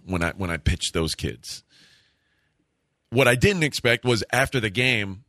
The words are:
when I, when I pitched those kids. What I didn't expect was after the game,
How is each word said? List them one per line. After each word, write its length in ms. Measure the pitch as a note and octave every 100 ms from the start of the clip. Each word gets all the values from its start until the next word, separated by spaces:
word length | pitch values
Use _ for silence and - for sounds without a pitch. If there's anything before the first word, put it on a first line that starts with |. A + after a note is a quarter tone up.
| -
when 160 | F#2
I, 100 | E2+
when 180 | - F#2
I 80 | E2
pitched 360 | - E2 -
those 220 | F2 D#2+ -
kids. 480 | C#2 - - - _ _ _ _ _ _ _ _ _ _ _ _ _ _ -
What 180 | A#2 B2+
I 80 | B2
didn't 280 | G3 F#3+
expect 400 | D3+ - B2 A#2
was 200 | B2+ A#2 A2
after 260 | A#2+ C3+ C3
the 100 | G#2+
game, 520 | F#2+ B2+ A#2 G2+ F#2+